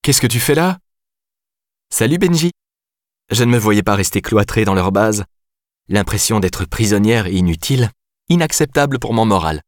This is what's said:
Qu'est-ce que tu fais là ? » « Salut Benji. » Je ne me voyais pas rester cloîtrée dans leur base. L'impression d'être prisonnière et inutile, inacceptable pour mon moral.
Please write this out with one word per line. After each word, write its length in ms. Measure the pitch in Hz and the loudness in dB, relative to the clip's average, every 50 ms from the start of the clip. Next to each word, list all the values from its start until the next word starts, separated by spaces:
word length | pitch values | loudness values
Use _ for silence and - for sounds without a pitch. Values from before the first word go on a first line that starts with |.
Qu'est-ce 200 | - - 135 - | 0 0 0 0
que 60 | - | 0
tu 120 | 120 - 120 | 0 -2 -2
fais 160 | - - 147 | 0 0 0
là ? » « 240 | 151 170 185 180 180 _ _ _ _ _ _ _ _ _ _ _ _ _ _ _ _ _ _ _ _ _ _ | 2 2 0 -2 -6 _ _ _ _ _ _ _ _ _ _ _ _ _ _ _ _ _ _ _ _ _ _
Salut 280 | - - 113 120 156 | -4 -2 0 0 0
Benji. » 340 | 175 196 175 170 160 160 175 - _ _ _ _ _ _ _ _ _ _ _ _ _ _ _ | 0 0 0 0 0 0 -2 -4 _ _ _ _ _ _ _ _ _ _ _ _ _ _ _
Je 120 | 107 113 123 | -2 0 2
ne 80 | 120 | 2
me 60 | 123 | 2
voyais 260 | 120 107 110 104 104 92 | 2 2 2 2 2 2
pas 120 | 110 101 | 0 0
rester 260 | 101 95 - - 101 | 0 -2 -2 -4 -4
cloîtrée 420 | - - 113 104 101 - - 113 110 | -4 0 0 0 0 2 0 0 0
dans 120 | 98 95 | 2 2
leur 180 | 95 90 98 95 | 0 0 0 2
base. 320 | 98 107 110 107 107 92 _ _ _ _ _ _ _ _ _ _ _ _ - | 2 2 2 0 -2 -6 _ _ _ _ _ _ _ _ _ _ _ _ -2
L'impression 500 | 95 104 98 - - 101 - - 113 110 | -2 -2 -2 -2 -2 -4 -2 0 0 0
d'être 240 | 92 90 - - 95 | 0 -2 -4 -4 -8
prisonnière 640 | - - - 113 101 104 101 104 110 117 117 104 | -8 -4 -2 0 0 2 2 2 2 2 0 0
et 80 | 90 95 | -2 -2
inutile, 580 | 92 90 87 82 82 - - 135 131 120 107 - _ _ _ _ _ _ _ | 0 0 0 0 -2 -2 -2 0 0 0 -2 -4 _ _ _ _ _ _ _
inacceptable 680 | 165 175 165 151 - - 156 143 - 147 143 143 135 | 0 0 2 -2 0 -2 -2 0 0 0 0 0 -2
pour 160 | 123 123 113 113 | -4 -4 -2 0
mon 120 | 113 113 | 0 2
moral. 360 | 110 101 92 82 80 78 76 - | 2 2 2 0 -2 -6 -6 -10